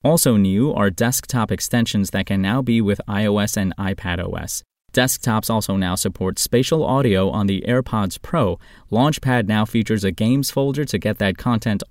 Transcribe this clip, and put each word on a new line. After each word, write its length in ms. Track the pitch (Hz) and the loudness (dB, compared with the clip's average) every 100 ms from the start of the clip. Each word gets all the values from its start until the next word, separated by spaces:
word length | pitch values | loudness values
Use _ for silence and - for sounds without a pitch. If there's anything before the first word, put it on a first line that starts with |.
Also 320 | 135 170 - 110 | 4 4 4 4
new 380 | 95 95 139 | 4 4 2
are 160 | - 101 | 2 -2
desktop 600 | 87 117 127 - 127 107 | 0 -2 -2 -4 -4 -2
extensions 600 | 98 - 120 117 107 95 | -2 -2 0 0 0 -2
that 160 | 101 95 | -2 -2
can 160 | 98 | 0
now 180 | 98 123 | 0 0
be 220 | 127 117 | 2 2
with 180 | 104 101 - | 2 0 -2
I 160 | 101 | -2
O 140 | 107 104 | 0 2
S 180 | 104 - | 0 0
and 180 | 95 - | -4 -2
iPad 420 | 98 98 95 87 | -4 -4 -4 -4
O 100 | 90 | -4
S. 300 | 87 - - _ _ _ | -6 -8 -10 _ _ _
Desktops 560 | - 127 - - 110 - | 0 2 0 0 0 0
also 280 | 110 - 98 | -2 0 -2
now 180 | 92 | 0
support 440 | 92 104 - 92 92 | -2 -4 -2 -4 -2
spatial 460 | - 120 131 160 | 0 0 2 0
audio 460 | - 131 131 95 95 | 2 2 2 2 2
on 160 | 92 98 | 0 0
the 160 | 98 - | 0 0
AirPods 540 | 123 127 110 98 - | -2 0 -2 -2 -6
Pro. 380 | - 170 107 85 - - - | -4 0 0 -2 -10 -20 -2
Launchpad 560 | 107 143 151 135 123 104 | 2 2 2 0 0 2
now 180 | 107 | 0
features 400 | 110 117 104 110 | 0 0 0 0
a 60 | 98 | 0
games 400 | 87 110 135 135 | 0 2 2 0
folder 340 | - 139 139 | -2 -2 -2
to 140 | 143 104 | -2 -2
get 200 | 107 104 | -2 0
that 200 | 101 92 | 0 0
content 440 | - 117 117 101 - | 0 0 0 -4 -4